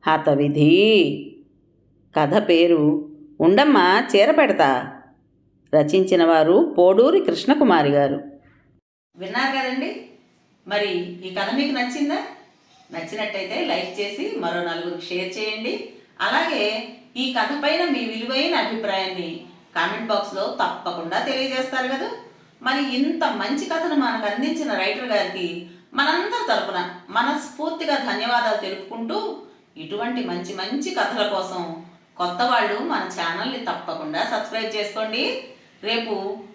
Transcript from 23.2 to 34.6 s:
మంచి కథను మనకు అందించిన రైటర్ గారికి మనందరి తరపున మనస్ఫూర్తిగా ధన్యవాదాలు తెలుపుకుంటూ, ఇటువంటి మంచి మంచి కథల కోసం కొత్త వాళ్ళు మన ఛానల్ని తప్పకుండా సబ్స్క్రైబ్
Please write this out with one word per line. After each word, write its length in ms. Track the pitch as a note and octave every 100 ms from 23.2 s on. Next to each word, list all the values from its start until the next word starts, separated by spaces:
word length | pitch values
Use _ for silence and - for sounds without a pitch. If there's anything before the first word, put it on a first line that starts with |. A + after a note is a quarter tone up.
మంచి 400 | - - - C#4+
కథను 300 | - E4 E4
మనకు 400 | D4 B3 A3 G#3
అందించిన 380 | G#3 D4+ D#4+ C#4+
రైటర్ 360 | G3 F#3+ - B3+
గారికి 640 | G#3 F#3 F#3+ F3 - - - _
మనందరి 540 | B3 C#4+ E4 G4+ A#4+ A#4+
తరపున 420 | G#3+ - G3 F3+ - -
మనస్ఫూర్తిగా 840 | G#3 C4 D4+ - - D#4 E4 D4+ C4+
ధన్యవాదాలు 600 | B3 - A3+ A#3+ A3+ G#3+
తెలుపుకుంటూ, 800 | - G3+ - A3+ A3+ F#4 - - - _ _ -
ఇటువంటి 480 | D3+ G3+ A#3 B3+
మంచి 300 | F3+ F3+ F#3
మంచి 360 | G3 F#3+ C#4 F4+
కథల 380 | B3+ G3+ A3+ G#3
కోసం 560 | G3 F3+ F3+ E3+ E3 - - _ _
కొత్త 260 | F3 F3
వాళ్ళు 360 | A#3+ A#3+ G#3+ G#3
మన 300 | - G#3 F#3 -
ఛానల్ని 380 | E3+ F3+ A3+ B3
తప్పకుండా 640 | A3+ - - D#3+ D#3 D#3
సబ్స్క్రైబ్ 540 | A3 A3 G#3+ A3